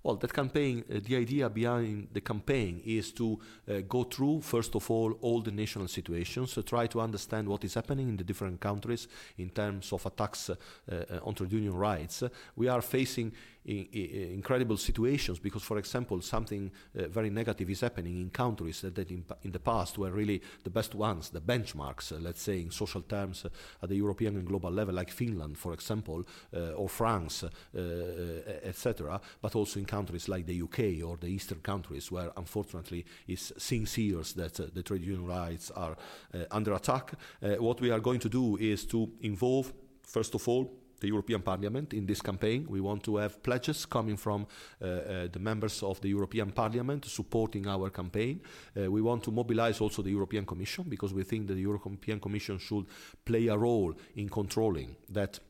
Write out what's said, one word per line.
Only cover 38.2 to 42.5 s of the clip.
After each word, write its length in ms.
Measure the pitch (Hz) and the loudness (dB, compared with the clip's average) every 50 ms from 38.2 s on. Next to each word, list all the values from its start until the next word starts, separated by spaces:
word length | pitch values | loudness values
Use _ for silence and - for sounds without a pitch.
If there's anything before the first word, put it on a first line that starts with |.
| 120 113 | 2 2
do 260 | 113 127 127 113 101 | 2 4 4 4 4
is 280 | 92 110 110 104 95 - | 4 4 2 2 2 0
to 260 | - - 113 113 107 - - | 0 2 2 2 0 -2 -4
involve, 520 | - 107 101 95 127 127 131 135 131 131 - - - - - - - | -2 -2 0 2 4 6 6 4 2 0 -8 -14 -18 -20 -20 -20 -20
first 320 | - - 117 110 - - | -2 0 0 0 2 0
of 120 | 104 - | 0 2
all, 240 | 123 120 127 131 127 - - - - - - | 4 4 4 2 0 -6 -16 -20 -20 -8 -2
the 80 | - | 0
European 340 | 101 107 104 98 - 113 101 | 2 2 2 2 2 0 0
Parliament 540 | 92 95 95 92 98 104 113 135 147 - - | 2 0 0 2 0 -2 -2 -2 -4 -2 -2
in 100 | 110 98 | -2 2
this 160 | 95 104 - | 2 0 0
campaign. 460 | - - 98 92 - 107 | 0 -2 0 2 2 2